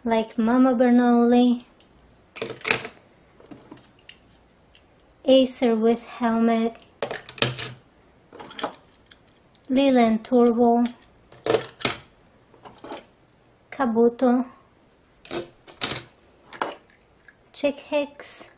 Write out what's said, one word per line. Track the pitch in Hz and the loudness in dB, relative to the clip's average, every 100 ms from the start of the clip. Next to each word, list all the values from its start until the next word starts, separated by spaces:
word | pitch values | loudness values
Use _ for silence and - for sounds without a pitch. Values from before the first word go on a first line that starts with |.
| 240 | 0
like | 226 220 - | -2 -2 -4
Mama | 220 254 262 240 | 0 4 2 4
Bernoulli, | 254 240 247 240 240 247 247 240 - _ - _ _ _ _ - - - - - - - _ _ _ _ - - - - - _ - _ _ _ _ _ _ _ _ _ _ _ - | 4 4 4 4 4 4 4 2 -6 _ -20 _ _ _ _ -12 -10 -8 -6 -6 -6 -20 _ _ _ _ -20 -20 -20 -20 -20 _ -20 _ _ _ _ _ _ _ _ _ _ _ 2
Acer | 262 254 - 247 220 | 4 4 0 -2 0
with | 226 233 | 0 -2
helmet, | - - 240 226 226 226 226 - - _ - - - - 127 - - - _ _ _ _ _ - - - - - _ _ _ - _ _ _ _ - | -6 -6 -4 0 0 0 -4 -8 -20 _ -12 -12 -16 -4 -4 -4 -14 -18 _ _ _ _ _ -20 -20 -12 -12 -12 _ _ _ -20 _ _ _ _ -4
Leland | 262 277 254 226 220 | 0 2 2 2 0
Turbo, | - 247 240 233 240 233 240 - _ _ _ - - - - - - - - _ _ _ _ _ - - - - _ _ _ _ _ _ _ | 0 2 2 2 2 2 -2 -6 _ _ _ -12 -2 -2 -4 -10 -10 -10 -16 _ _ _ _ _ -20 -20 -18 -18 _ _ _ _ _ _ _
Kabuto, | - 262 226 233 240 254 247 247 - _ _ _ _ _ _ - - - _ - - - - - _ _ _ _ - - - _ _ _ _ - _ _ | -6 -4 2 0 2 0 2 -2 -12 _ _ _ _ _ _ -12 -12 -12 _ -20 -12 -10 -10 -14 _ _ _ _ -10 -10 -10 _ _ _ _ -20 _ _
Chick | - 285 277 | -6 -6 -6
Hicks | - 294 - - - - - | -6 -6 -6 -12 -16 -16 -16